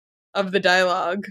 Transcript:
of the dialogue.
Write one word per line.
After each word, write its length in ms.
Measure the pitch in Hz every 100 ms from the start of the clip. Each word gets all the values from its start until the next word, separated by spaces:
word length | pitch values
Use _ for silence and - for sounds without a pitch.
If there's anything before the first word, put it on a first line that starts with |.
| _ _ _
of 180 | 196 190
the 80 | 190
dialogue. 680 | 185 185 185 180 170 196 196